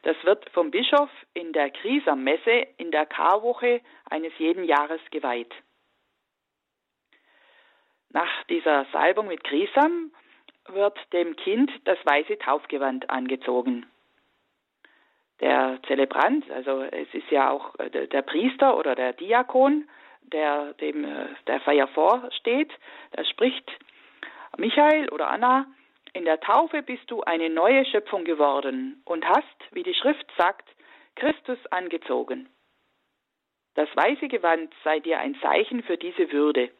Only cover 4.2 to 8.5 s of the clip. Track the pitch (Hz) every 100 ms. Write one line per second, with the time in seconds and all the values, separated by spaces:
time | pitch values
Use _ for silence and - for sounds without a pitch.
4.2 | 160 - 160 175 170 151 147 160 - 156
5.2 | 135 120 117 - _ _ _ _ _ _
6.2 | _ _ _ _ _ _ _ _ _ _
7.2 | _ _ _ _ _ _ _ _ _ 160
8.2 | 170 - -